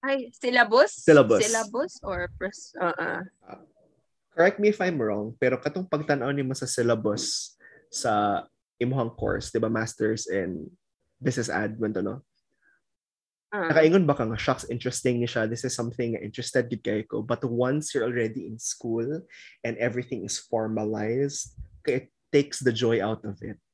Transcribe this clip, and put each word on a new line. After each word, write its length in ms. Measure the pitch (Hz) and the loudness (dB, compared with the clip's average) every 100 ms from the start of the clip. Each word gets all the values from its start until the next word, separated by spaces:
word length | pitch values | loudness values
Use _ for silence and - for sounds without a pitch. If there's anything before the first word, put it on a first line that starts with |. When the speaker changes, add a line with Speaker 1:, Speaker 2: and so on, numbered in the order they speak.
Speaker 1:
Ay, 320 | 269 277 240 | -2 -4 -4
syllabus? 640 | - 247 247 233 226 311 - | -6 0 4 6 6 6 4
Speaker 2:
Syllabus. 480 | - 151 113 110 214 | 8 8 8 6 4
Speaker 1:
Syllabus 460 | 226 214 233 294 - | 2 0 -4 -4 -6
or 240 | 202 180 180 | -8 -6 -6
pres-, 400 | - 190 - - | -6 -10 -10 -18
uh-uh. 480 | - 175 - 170 170 185 _ - | -4 -4 -2 -4 -6 -10 _ -20
Speaker 2:
Uh, 160 | - - _ _ _ _ _ _ | -20 -20 _ _ _ _ _ _
correct 240 | - 175 196 | 2 2 4
me 80 | 208 | 2
if 120 | 208 | 2
I'm 160 | 185 160 | 0 0
wrong, 360 | 110 104 107 117 | 0 -2 -4 0
pero 200 | 127 123 | 0 2
katong 260 | 151 151 185 | -2 -6 -4
pagtanaw 480 | 151 151 143 131 | -4 0 0 0
nimo 200 | 143 131 135 | -2 -2 -4
sa 80 | 127 | -4
syllabus 880 | - 120 113 107 104 - - - _ - - _ | 0 2 2 0 -2 -4 -6 -8 _ -20 -20 _
sa 560 | - 123 107 104 101 - _ _ _ | -6 0 2 2 0 -4 _ _ _
imuhang 320 | 123 135 117 | -2 0 -2
course, 400 | - 110 98 - | -2 -4 -2 -2
di 80 | 113 | -2
ba, 80 | 113 | 0
Masters 560 | 113 113 - 107 110 - | 0 -2 -2 -2 -2 -2
in 400 | 95 92 82 - - _ _ _ _ | -2 -2 -6 -10 -18 _ _ _ _
Business 240 | 127 127 113 | -2 -2 -2
Admin, 480 | 82 104 110 110 | -2 -4 -4 -4
to, 80 | 110 | -2
no? 240 | 104 120 - _ _ _ _ _ _ _ _ _ _ _ _ | -4 -6 -14 _ _ _ _ _ _ _ _ _ _ _ _
Speaker 1:
Ah. 160 | 208 170 | -6 2
Speaker 2:
Nakaingon 380 | 160 156 185 165 | 6 8 8 6
ba 80 | 139 | 2
ka 80 | 113 | 0
nga, 80 | |
"Shucks, 320 | 113 - 131 - | -2 0 -2 -2
interesting 540 | 120 127 - 127 120 | -6 -4 -2 0 0
ni 60 | 120 | 0
siya. 180 | - 110 | 0 -2
This 160 | 117 | -2
is 140 | 127 - | -4 -4
something 400 | 117 120 120 - | -6 -4 -4 -4
nga 80 | |
interested 420 | 107 - 120 131 120 | -6 -8 -2 0 0
gid 160 | 113 | -2
kay 220 | - 107 | -2 -2
ko." 160 | 110 107 | -2 -6
But 220 | 107 117 | -4 -4
once 480 | 131 117 123 147 151 | -2 0 0 0 -2
you're 160 | 143 113 | -2 0
already 400 | 120 113 113 85 | 0 -2 -4 -10
in 80 | 110 | -10
school 460 | - - 123 113 117 156 - - - - | -10 -8 -4 -2 -2 -4 -10 -20 -20 -10
and 120 | 117 117 | -8 -2
everything 480 | 117 117 123 120 | -2 -2 -6 -8
is 160 | 101 - | -6 -10
formalized, 1120 | - 117 110 110 107 107 107 120 143 139 - - - - | -4 -4 -2 -2 -2 -2 -2 0 -2 -4 -12 -14 -18 -10
kay 100 | - | -2
it 120 | 131 - _ _ | -2 -4 _ _
takes 260 | 143 143 - | 2 2 0
the 80 | 127 | 0
joy 320 | 113 120 113 | 2 2 2
out 180 | 101 110 | 0 -4
of 160 | 104 98 | -8 -12
it. 220 | - 104 _ | -12 -14 _